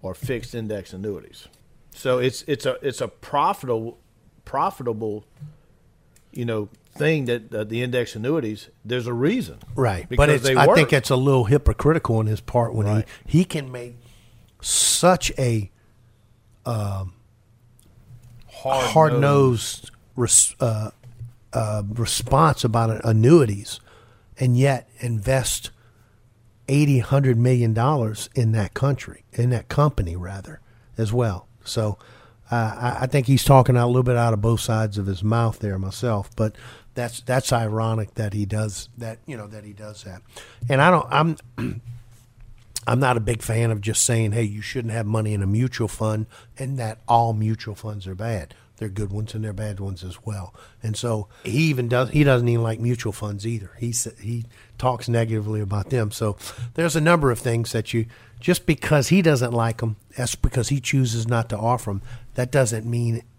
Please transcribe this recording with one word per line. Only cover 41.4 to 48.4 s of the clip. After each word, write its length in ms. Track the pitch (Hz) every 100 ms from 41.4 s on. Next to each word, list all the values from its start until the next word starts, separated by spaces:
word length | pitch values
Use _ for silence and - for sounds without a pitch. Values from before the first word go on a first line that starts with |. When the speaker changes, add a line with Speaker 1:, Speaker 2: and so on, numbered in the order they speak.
| - -
Speaker 2:
I'm, 240 | 120 98 - - -
<clears throat> 800 | - _ _ - - - - -
I'm 120 | 120
not 180 | 135 120
a 40 |
big 200 | 104 92
fan 300 | - 113 117
of 100 | 110
just 220 | 101 107
saying, 300 | - 117 113
"Hey, 100 | 107
you 180 | 110 104
shouldn't 320 | 107 131 117
have 140 | 113 104
money 260 | 110 107
in 80 | 104
a 60 | 98
mutual 400 | 104 127 - 110
fund," 400 | - 110 107 110 - - -
and 180 | 131 135
that 220 | 113 110 -
all 260 | 117 117
mutual 400 | 107 107 110 -
funds 320 | 101 110 104 95
are 80 |
bad. 400 | 95 110 110